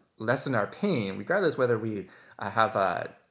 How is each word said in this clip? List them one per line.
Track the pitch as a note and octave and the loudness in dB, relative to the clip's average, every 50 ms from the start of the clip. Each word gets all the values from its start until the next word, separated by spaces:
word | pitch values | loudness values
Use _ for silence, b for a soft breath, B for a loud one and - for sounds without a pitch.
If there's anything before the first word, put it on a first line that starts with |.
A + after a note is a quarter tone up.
| _ _ _ | _ _ _
lessen | - A2 A#2 C3 C#3 - C#3+ B2+ | -4 0 0 0 0 0 0 0
our | G#2+ G2+ | 0 0
pain, | - - - G3+ G#3 E3+ B2 G2+ F#2+ F#2+ | -2 -4 -4 -2 0 0 0 0 -2 -6
regardless | G2+ G#2+ - F3 G#3 F#3 D3+ B2+ | -8 -4 -2 0 2 2 0 2
whether | C#3 B2+ A#2+ A#2 | 2 2 2 2
we, | G#2+ A2+ A2 G#2+ G2 F2+ B B B B B B - | 0 0 -2 -4 -6 -8 B B B B B B -8
uh, | G2+ G2+ | -8 -2
have | G2+ A2+ A2 G#2 G#2 | 2 2 2 4 4
a, | G#2 F#2+ F2+ E2+ - - - - - _ _ | 2 2 2 0 -2 -4 -8 -10 -16 _ _